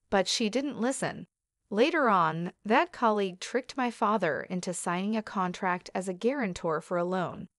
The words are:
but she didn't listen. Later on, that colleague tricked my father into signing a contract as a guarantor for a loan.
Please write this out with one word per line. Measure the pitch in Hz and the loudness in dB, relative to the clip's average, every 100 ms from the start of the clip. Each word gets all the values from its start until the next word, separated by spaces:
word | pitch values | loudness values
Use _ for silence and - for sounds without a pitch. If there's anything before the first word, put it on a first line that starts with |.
| - | -2
but | 196 185 | 0 2
she | - 220 | 0 0
didn't | 247 285 - | 0 -2 -2
listen. | 240 262 156 - 175 _ _ _ - | -2 -2 -4 -6 -14 _ _ _ -4
Later | 202 294 339 247 | 2 4 4 4
on, | 190 160 165 180 - | 4 4 0 -6 -6
that | 202 247 339 | 2 2 2
colleague | - 233 208 196 180 | 2 2 2 0 -4
tricked | - - - - | -4 -4 -4 -4
my | 247 | -4
father | - 214 214 170 131 - | 0 2 2 2 -2 -4
into | 180 180 | -6 -4
signing | 175 185 175 202 | -4 -2 -2 -2
a | 220 | -2
contract | 214 202 180 175 190 180 - | -4 -2 -2 -2 -2 -2 -4
as | 196 185 | -6 -4
a | |
guarantor | 185 233 285 208 175 170 156 | 0 0 0 -4 -2 -2 -2
for | - 175 | -2 -2
a | |
loan. | 175 185 156 180 - | 0 -2 -2 -6 -14